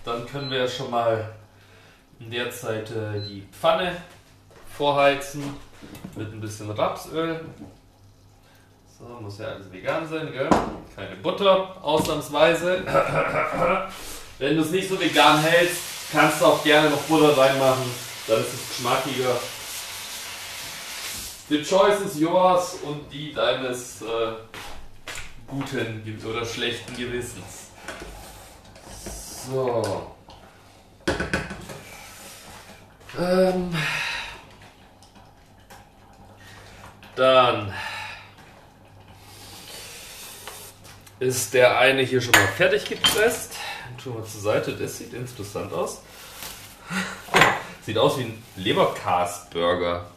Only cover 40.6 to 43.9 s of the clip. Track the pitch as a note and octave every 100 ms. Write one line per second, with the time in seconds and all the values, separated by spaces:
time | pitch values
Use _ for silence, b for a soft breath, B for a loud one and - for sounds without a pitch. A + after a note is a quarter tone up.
40.6 | B - - - - - B2+ B2+ - B2+
41.6 | B2 A#2 B2+ C3+ B2 B2+ - G#2+ F#2+ -
42.6 | F3+ G#3 - - - G#3 A3+ - - -
43.6 | B B B2+